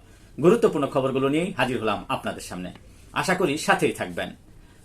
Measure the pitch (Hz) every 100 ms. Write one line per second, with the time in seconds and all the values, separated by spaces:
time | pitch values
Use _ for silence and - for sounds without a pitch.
0 | - - - - 156 233 226 165 135 143
1 | 131 127 135 151 185 - 127 120 110 98
2 | 90 131 107 - - 92 90 - - -
3 | - - 147 180 175 147 - 185 143 -
4 | 101 87 90 - - - - -